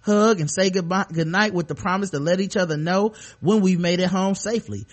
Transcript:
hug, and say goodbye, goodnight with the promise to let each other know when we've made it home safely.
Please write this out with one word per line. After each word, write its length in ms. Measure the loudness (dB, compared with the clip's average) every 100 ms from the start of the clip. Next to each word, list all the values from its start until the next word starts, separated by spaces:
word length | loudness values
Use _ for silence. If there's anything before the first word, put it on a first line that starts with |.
hug, 380 | 2 4 4 2
and 100 | -2
say 200 | 0 0
goodbye, 360 | 0 -2 -4 -2
goodnight 420 | -2 0 0 0
with 140 | 0 -4
the 80 | -6
promise 360 | -4 -4 -4
to 80 | -4
let 200 | 0 0
each 180 | 0 -2
other 200 | -2 -2
know 360 | 0 0 0 -4 -20 -4
when 220 | 2 4
we've 180 | 4 2
made 200 | 0 0
it 100 | 0
home 260 | 0 0 -2
safely. 520 | -2 -4 -6 -12 -12